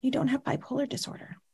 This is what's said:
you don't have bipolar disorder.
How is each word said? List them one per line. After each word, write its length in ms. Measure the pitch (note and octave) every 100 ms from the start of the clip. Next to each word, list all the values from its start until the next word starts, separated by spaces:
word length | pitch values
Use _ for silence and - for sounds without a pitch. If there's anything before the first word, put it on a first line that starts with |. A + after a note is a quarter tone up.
you 100 | C4
don't 160 | C4 C4
have 160 | C4+
bipolar 440 | - - - B3+ C#4+
disorder. 500 | - - - - - _